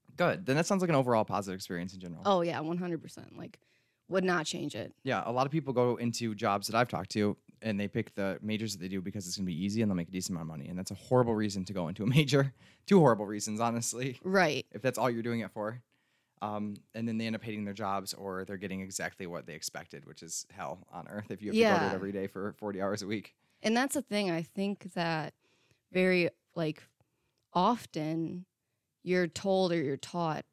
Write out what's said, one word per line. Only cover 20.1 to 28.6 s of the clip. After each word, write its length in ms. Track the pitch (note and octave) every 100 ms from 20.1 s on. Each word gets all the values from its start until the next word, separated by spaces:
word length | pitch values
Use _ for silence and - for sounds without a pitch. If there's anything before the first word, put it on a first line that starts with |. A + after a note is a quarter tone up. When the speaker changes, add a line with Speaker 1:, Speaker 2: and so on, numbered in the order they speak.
| -
Speaker 1:
is 240 | E2 - -
hell 360 | G2 D2 E2+ -
on 160 | F2 -
earth 220 | G#2 G#2
if 100 | F#2+
you 60 | G#2
have 80 | A3
to 60 |
go 60 | A3+ F3+
to 60 |
it 40 | C#3
Speaker 2:
Yeah. 60 |
Speaker 1:
every 180 | F#2 G2
day 140 | G2 G2
for 260 | F#2+ G2+
forty 260 | - G#2 F#2
hours 180 | G2 G#2
a 40 | G2
week. 280 | A2 - _ _ _
Speaker 2:
And 120 | A3 A#3
that's 180 | C#4
the 80 | D4
thing. 280 | - G#3 F#3+
I 120 | E3
think 500 | E3 - G3+ G3 F#3+
that 400 | F3+ E3+ D#3+ D3 - _ _ _ _ _ F#3
very, 320 | F#3 F3+ E3+ - _
like, 280 | E3+ D#3 D3+ - _ _ _ _ _ _
often 880 | F3 G3 A#3+ - D#3+ D#3 E3 E3 F3+ F#3 _